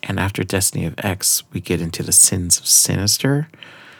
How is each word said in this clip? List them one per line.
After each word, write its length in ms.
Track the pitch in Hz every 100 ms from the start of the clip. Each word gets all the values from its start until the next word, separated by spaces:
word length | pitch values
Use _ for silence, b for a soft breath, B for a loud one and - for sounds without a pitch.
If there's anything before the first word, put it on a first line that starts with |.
And 160 | - 95
after 240 | 95 104
Destiny 420 | 98 95 - - 85
of 80 | -
X, 440 | 104 92 - - -
we 80 | 90
get 220 | - 98
into 220 | 85 -
the 80 | -
Sins 480 | - - 95 87 -
of 80 | -
Sinister. 840 | - - 95 101 - 135 143 156 B B B B